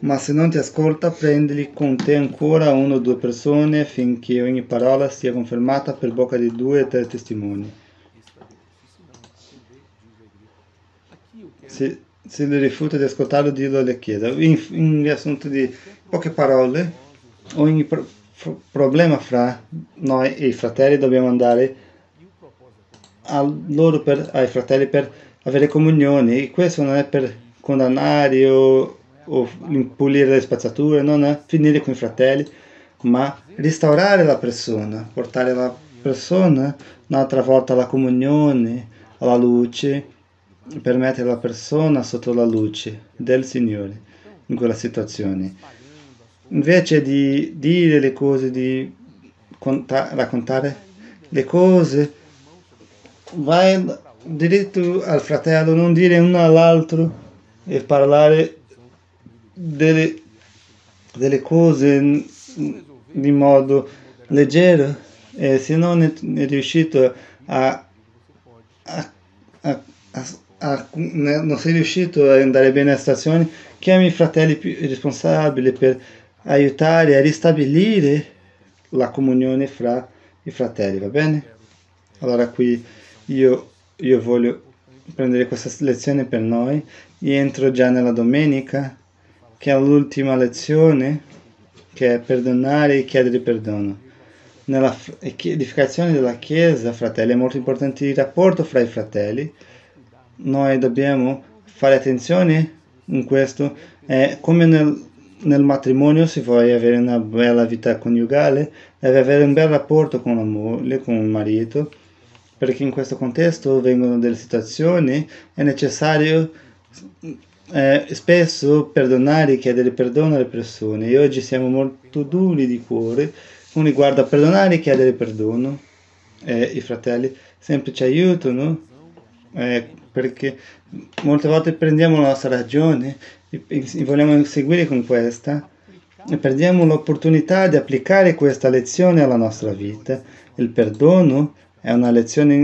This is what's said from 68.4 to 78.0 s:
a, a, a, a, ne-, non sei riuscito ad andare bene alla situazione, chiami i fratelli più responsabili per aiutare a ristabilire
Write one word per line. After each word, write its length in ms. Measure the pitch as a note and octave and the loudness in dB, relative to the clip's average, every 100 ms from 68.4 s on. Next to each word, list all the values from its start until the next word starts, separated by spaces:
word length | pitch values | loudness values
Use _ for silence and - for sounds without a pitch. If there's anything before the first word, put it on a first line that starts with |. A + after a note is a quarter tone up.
| _ _ A2 _ | _ _ _ _
a, 280 | - E3 - _ _ _ _ _ | -16 -12 -12 _ _ _ _ _
a, 200 | - C3 - _ _ | -8 -8 -10 _ _
a, 140 | - C3 - _ - | -16 -16 -18 _ -12
a, 280 | F3 C#3 - | -6 -6 -8
ne-, 480 | D#3+ E3 E3 C#3+ D3 | -10 -8 -4 -2 -2
non 160 | D#3+ C#3+ | -2 -4
sei 160 | E3 | 0
riuscito 560 | E3 D#3+ F#3 F3 D3+ C#3 | 0 0 -2 -2 2 6
ad 120 | C3+ | 6
andare 300 | C3+ C3 C3 | 4 4 4
bene 200 | C3+ C#3+ | 4 2
alla 80 | C3+ | 0
situazione, 500 | - C3 D#3 E3 D#3+ - - - | 0 -2 0 0 0 -4 -20 -8
chiami 260 | - F#3 F#3 | 2 4 4
i 60 | |
fratelli 440 | E3+ D#3+ D#3+ D#3+ D#3 | 2 0 2 0 0
più 200 | F#3 E3 | -4 -6
responsabili 920 | D3+ C3 D3 - E3 D#3 D3+ C3+ C3 | -6 -6 -6 -4 -2 0 0 0 0
per 280 | C3 C3 B2+ - - _ _ | 2 0 0 -6 -20 _ _
aiutare 720 | - C#3+ C#3 C#3 D#3 E3 D#3+ C#3 | -2 2 2 2 2 4 4 4
a 60 | |
ristabilire 1040 | D3 D3+ E3+ D#3 C3+ D3+ G#3 G#3+ | 4 2 2 2 2 2 2 2